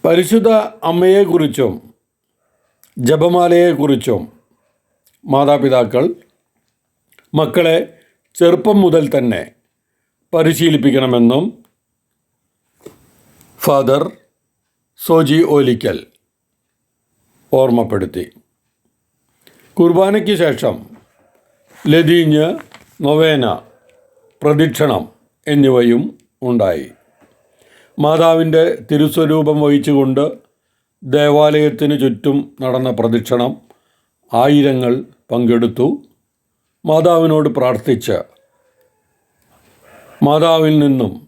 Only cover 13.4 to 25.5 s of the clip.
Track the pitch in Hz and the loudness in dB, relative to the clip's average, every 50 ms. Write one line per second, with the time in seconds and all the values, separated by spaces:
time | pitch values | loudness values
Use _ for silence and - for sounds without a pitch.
13.4 | _ _ _ _ - - 143 139 135 131 135 139 - 190 - _ _ _ _ _ | _ _ _ _ -2 0 0 0 2 0 0 0 -2 -6 -10 _ _ _ _ _
14.4 | _ _ _ _ _ _ _ _ _ _ _ _ - - 165 165 156 131 151 160 | _ _ _ _ _ _ _ _ _ _ _ _ -2 0 2 2 2 2 2 0
15.4 | 165 165 151 143 139 123 120 117 - 107 87 - - _ _ _ _ _ _ _ | 2 2 2 0 2 0 -2 -2 -4 -6 -6 -6 -12 _ _ _ _ _ _ _
16.4 | _ _ _ _ _ _ _ _ _ _ _ _ _ _ _ _ _ _ _ _ | _ _ _ _ _ _ _ _ _ _ _ _ _ _ _ _ _ _ _ _
17.4 | _ _ - 131 135 127 120 117 110 - 107 98 92 82 - 90 85 - _ _ | _ _ 0 0 2 2 0 -2 -2 -2 -4 -6 -6 -6 -8 -12 -12 -12 _ _
18.4 | _ _ _ _ _ _ _ _ _ _ _ _ _ _ _ _ _ _ _ _ | _ _ _ _ _ _ _ _ _ _ _ _ _ _ _ _ _ _ _ _
19.4 | _ _ _ _ _ _ _ - 170 170 165 180 190 196 202 214 - 208 208 160 | _ _ _ _ _ _ _ 0 2 2 4 2 2 2 0 -2 -2 -2 -2 0
20.4 | 170 156 131 120 - 117 95 117 110 - - - _ _ _ _ _ _ _ _ | -2 -2 -2 -2 -4 -6 -6 -6 -14 -20 -20 -20 _ _ _ _ _ _ _ _
21.4 | _ _ _ _ _ _ _ - - 151 151 165 165 147 170 170 165 156 151 151 | _ _ _ _ _ _ _ -8 -2 2 2 2 2 2 2 2 2 2 0 0
22.4 | 156 170 - - - _ - - _ _ _ _ - 139 151 156 160 160 151 139 | 0 -2 -4 -8 -12 _ -20 -20 _ _ _ _ -2 -2 0 2 2 2 2 0
23.4 | 127 107 85 - - _ _ _ _ _ _ _ _ _ _ _ _ _ _ _ | -2 -2 -4 -6 -10 _ _ _ _ _ _ _ _ _ _ _ _ _ _ _
24.4 | - 147 151 147 165 151 113 - 151 143 113 90 - - _ _ _ _ _ _ | -2 0 2 2 0 -2 0 -2 -2 -2 -2 -4 -6 -10 _ _ _ _ _ _
25.4 | _ 151 | _ -2